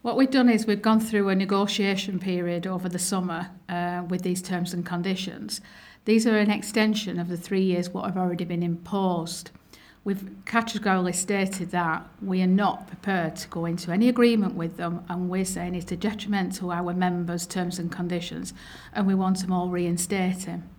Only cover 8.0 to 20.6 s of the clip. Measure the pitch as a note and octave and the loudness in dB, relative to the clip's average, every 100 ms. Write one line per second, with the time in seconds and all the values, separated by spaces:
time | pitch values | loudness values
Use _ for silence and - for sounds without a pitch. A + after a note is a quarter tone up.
8 | F#3+ F#3 F#3 F3 E3+ E3+ F3 E3+ - G3+ | -4 0 -2 -2 -4 -2 0 -2 -2 0
9 | F#3+ F3 E3 - - - _ - - - | 2 0 -2 -8 -12 -20 _ -20 -20 -10
10 | - G3 - - - A#3 A3+ G#3+ G#3 F#3 | -4 -4 -6 -14 -2 -2 -2 -2 2 2
11 | F3+ F3 - G3+ F#3+ G3 F3 F3+ E3+ D#3+ | 2 -2 -2 0 0 -2 -4 -2 0 -2
12 | - - G3 F#3 F#3 F#3 G3+ - - - | -6 -10 -2 2 4 4 4 0 -8 -10
13 | - F#3+ D#3+ D#3 - F3 E3+ E3+ E3+ F3 | -2 0 -2 -4 -10 -6 -4 -4 -2 4
14 | A#3+ B3 A#3+ A3+ G3 - E3 E3 F3 E3+ | 4 6 6 6 2 0 -6 -4 -6 -6
15 | - F3 F3+ F#3 F#3 F#3 F3 F3+ E3+ F3+ | -6 -4 -2 0 -2 -2 -4 -6 -6 -2
16 | G#3 G#3+ G3 G3+ F#3 - F3+ F3 F3 F3+ | -2 -4 -2 0 0 -4 -4 -2 -2 0
17 | F3+ F3 E3+ E3+ E3+ F#3 F3 F3+ E3+ - | 0 0 -2 -4 -4 -4 -4 -4 -6 -4
18 | F3 F3 E3 - F#3 - - - - - | -4 -2 -4 -8 -10 -12 -18 -18 -10 0
19 | G3 F#3+ F#3 F#3 F#3 F#3 F3+ F3+ F3 F3 | 2 4 4 2 2 0 0 0 0 0
20 | - G3 F#3 F#3 - F3 | -2 0 0 -2 -6 -8